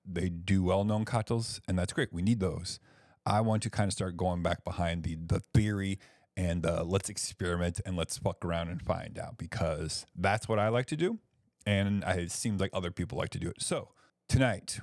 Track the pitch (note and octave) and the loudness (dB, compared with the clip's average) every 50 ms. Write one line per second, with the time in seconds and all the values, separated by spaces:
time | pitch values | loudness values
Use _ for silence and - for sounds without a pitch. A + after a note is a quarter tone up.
0 | - F#2+ E2+ F2 F#2 F2+ E2+ E2 F2+ G2 F#2+ F#2+ F#2 F2+ F#2 G2 G2+ G#2+ G#2+ G#2+ | -12 -6 -4 0 0 0 -2 -2 2 4 4 4 6 4 4 4 4 2 2 0
1 | A2 - A#2+ A2+ G#2+ - A#2 A#2 A2 - - - - - F#2 F2+ F2+ - - E3 | 0 0 0 0 2 2 0 0 0 -4 -8 -8 -4 0 0 0 0 0 0 0
2 | C3 - E2+ E2+ F2+ G#2+ A#2+ G#2+ F#2 F2 E2 E2+ F2 - - - _ _ - - | -2 0 0 2 4 4 4 4 2 0 -2 -2 -6 -8 -10 -10 _ _ -20 -20
3 | - - _ _ - - G2+ G#2+ A2+ A2+ A2 G#2+ - G#2 - - G#2 F#2+ - - | -20 -20 _ _ 0 2 2 4 4 2 2 2 0 -2 0 0 0 0 0 -2
4 | G2 F#2 F2 E2+ F2+ F#2 F2 F2 E2+ F2 E2+ - - F2 F2+ F2+ E2+ E2+ E2+ E2+ | -4 -4 -2 -2 0 0 0 2 0 0 0 0 -4 -6 -2 -2 0 0 0 -2
5 | E2 E2+ D#2+ D#2+ E2+ E2 - - - - - A2 G#2+ G#2+ G#2 G2 G2 G2 F#2+ - | -2 -4 -4 -4 -2 -2 -2 -2 0 2 4 4 4 4 0 0 0 -2 -2 -4
6 | - - _ _ _ _ - F#2+ F2+ F2 E2+ F2 D#2+ F2 E2 E2 E2+ E2+ F#2+ F#2+ | -8 -16 _ _ _ _ -4 -2 0 0 2 2 2 2 2 0 0 0 0 0
7 | - - G2 - - - - - F#2+ F2 F2 F2 F2 F2 E2+ - - F#2 F2+ F2 | 0 -2 -6 -6 -8 -8 -6 -4 -2 0 0 2 0 0 0 -2 -4 -2 -2 -2
8 | D#2+ - - - - F#2+ F2 - - F2 E2+ E2+ E2+ E2+ F2 - - - E2+ E2+ | -2 -2 -4 -2 -2 -2 -2 -2 -4 -2 -2 -2 -2 -4 -6 -6 -2 -2 -2 -2
9 | - - - - E2+ - - - E2+ E2+ - - F2 E2 D#2 D2+ D#2+ D2+ - - | -4 -8 -8 -8 -10 -10 -8 -8 -8 -6 -4 -2 0 0 0 -2 -4 -4 -6 -8
10 | - _ - F2 F2+ G2 G#2 A2+ - - A2+ G#2 G#2 A2 A#2 B2 B2+ - D#3+ D3+ | -10 _ -4 0 2 2 2 2 0 0 0 2 2 2 2 0 0 -2 -2 0
11 | E3+ F#3+ A3+ G#3+ _ _ _ _ _ _ _ _ - G#2 G2+ G2 G2+ G2+ G2+ G2 | 0 0 -2 -4 _ _ _ _ _ _ _ _ 0 2 2 4 4 2 2 0
12 | - F2+ F#2 F2 F2 E2+ - - - A2+ G#2 F#2+ F#2+ F#2+ - F#2+ F2+ F2 - - | 0 0 0 0 -2 -4 -4 -4 -2 -2 0 0 0 -2 -2 -2 -4 -4 -4 -4
13 | F2 - - - D#2+ - - - E2+ E2+ - - - - F3+ C3 - - _ _ | -4 -4 -2 -4 -4 -4 -4 -4 -6 -6 -6 -6 -4 -4 -4 -4 -6 -8 _ _
14 | _ _ _ _ _ - - C3+ C3+ A#2+ G2 - - - - A2 | _ _ _ _ _ 2 4 6 6 4 2 0 -4 -8 -8 -8